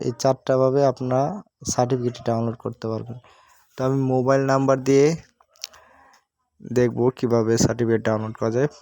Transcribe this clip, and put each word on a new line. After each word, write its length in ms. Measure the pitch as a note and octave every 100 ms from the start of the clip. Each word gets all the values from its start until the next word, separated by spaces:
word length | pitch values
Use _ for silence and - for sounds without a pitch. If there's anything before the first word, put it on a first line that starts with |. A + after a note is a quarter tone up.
| B2+
এই 60 | A#2+
চারটা 320 | C3+ B2+ - C3
ভাবে 180 | C3 C#3 C#3
আপনারা 320 | - B2+ B2+ D3 G3+ - _ -
সার্টিফিকেট 440 | - B2 C3 A#2+ A#2 -
ডাউনলোড 280 | A2+ A#2 A2+
করতে 220 | A2+ - A2+
পারবেন। 240 | A2 A#2+ A#2+ - _ _ _ _
তো 40 | - C3
আমি 120 | C3+ C3
মোবাইল 300 | C3 B2+ C3+ C3+
নাম্বার 240 | C3+ C3+ C3 C3+
দিয়ে 180 | C#3 D3 E3 - _ _ _ - - _ _ _ _ _ _ _ _ - A#2+
দেখব 220 | B2 A#2 B2 -
কিভাবে 340 | B2 A#2 A2 A2+
সার্টিফিকেট 380 | A2 A2 A#2 A2 A2
ডাউনলোড 260 | A2 A2 G#2
করা 120 | A2+ A#2+
যায়। 120 | D3 -